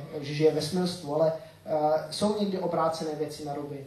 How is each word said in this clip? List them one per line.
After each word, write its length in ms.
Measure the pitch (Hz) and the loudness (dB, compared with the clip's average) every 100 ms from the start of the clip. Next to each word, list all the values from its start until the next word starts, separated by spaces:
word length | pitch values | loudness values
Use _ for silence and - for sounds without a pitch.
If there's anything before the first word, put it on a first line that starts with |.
| - 156 | -6 -8
že 140 | 139 | -4
žije 180 | 151 156 | 4 4
ve 100 | 147 | 4
smilstvu, 520 | - 180 180 - 147 | 0 0 0 -2 -2
ale, 180 | 151 160 160 - - - | 2 2 2 -6 -14 -4
eh, 460 | 156 151 156 151 | 0 4 2 0
jsou 280 | - 208 208 | 0 0 2
někdy 180 | 196 185 | 0 0
obrácené 560 | 170 165 160 - 156 | 0 2 0 0 -4
věci 300 | 147 151 - | -4 -4 -6
na 100 | 147 | -6
ruby. 320 | 143 143 139 | -6 -6 -10